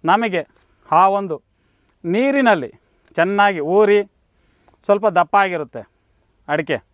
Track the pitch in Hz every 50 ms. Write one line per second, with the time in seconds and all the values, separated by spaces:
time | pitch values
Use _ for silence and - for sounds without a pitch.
0 | - 160 185 214 233 220 180 170 151 _ _ _ _ _ _ _ _ - 151 165
1 | 185 196 196 202 196 185 156 139 _ _ _ _ _ _ _ _ _ _ _ _
2 | - 170 175 220 254 277 277 277 269 233 208 165 127 110 - _ _ _ _ _
3 | _ _ _ - 170 190 202 202 202 202 196 165 143 156 180 208 214 202 208 208
4 | 202 202 _ _ _ _ _ _ _ _ _ _ _ _ _ _ _ - 202 202
5 | 208 214 170 180 175 - - 202 196 190 180 160 147 127 _ 120 110 _ _ _
6 | _ _ _ _ _ _ _ _ _ - 147 156 156 - 147 110 _ _